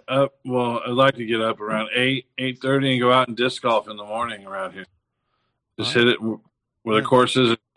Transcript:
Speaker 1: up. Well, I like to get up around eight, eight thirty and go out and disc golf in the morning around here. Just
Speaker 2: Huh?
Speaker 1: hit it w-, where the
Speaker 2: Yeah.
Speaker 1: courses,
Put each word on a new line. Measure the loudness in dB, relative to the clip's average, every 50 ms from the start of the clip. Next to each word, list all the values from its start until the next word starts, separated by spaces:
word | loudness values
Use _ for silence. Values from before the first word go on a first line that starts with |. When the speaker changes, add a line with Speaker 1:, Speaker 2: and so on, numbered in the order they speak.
| -8
Speaker 1:
up. | -2 0 0 0 0 _ _ -8
Well, | -4 -2 -2 0 -2 -4 -4 -6
I | -2
like | 2 2 4 4 2
to | 0 -2
get | -2 -2 0
up | 0 -2 -2 -4
around | -6 -4 -4 -4 -4 -2 -2
eight, | 0 0 0 0 -2 -6 _ _ -8
eight | -8 -8 -8 -4
thirty | -2 0 0 2 2 0 0
and | 2
go | 2 4
out | 4 4 2
and | 0 -2
disc | -2 -2 -2 -2 -2
golf | 0 0 0 0 -2
in | -4 -12
the | -14 -10
morning | -8 -6 -6 -6 -6 -8 -12 -14
around | -12 -10 -10 -10 -10 -12
here. | -16 -18 -18 _ _ _ _ _ _ _ _ _ _ _ _ _ _ _ _ _
Just | -6 -4 0 2
Speaker 2:
Huh? | 4
Speaker 1:
hit | 4
it | 4 2
w-, | 0 -4 -8 -8 -8 _ _ _ _ _ _ _ _
where | -4 0 0
the | 0 2
Speaker 2:
Yeah. |
Speaker 1:
courses, | 4 4 4 4 4 2 2 2 2 0 -2 _ _ 0